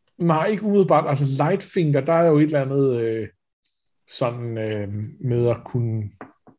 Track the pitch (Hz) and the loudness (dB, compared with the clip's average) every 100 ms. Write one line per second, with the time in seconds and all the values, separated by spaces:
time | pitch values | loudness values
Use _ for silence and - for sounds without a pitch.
0 | _ - 170 156 196 202 208 202 165 156 | _ -2 0 2 0 0 2 2 4 2
1 | 156 139 135 135 151 190 - 190 151 139 | 2 0 0 0 0 0 -2 -2 2 0
2 | 147 165 170 147 151 147 135 139 135 120 | 2 2 4 4 4 0 0 0 0 0
3 | 113 113 104 _ _ _ _ _ _ _ | -2 -4 -8 _ _ _ _ _ _ _
4 | - - 120 120 120 113 110 104 101 104 | -14 -4 -4 -4 -6 -6 -4 -4 -6 -8
5 | 107 - 123 120 120 117 - 123 117 110 | -10 -8 -2 0 0 -2 -4 -4 -2 -4
6 | 104 - - _ _ | -6 -12 -20 _ _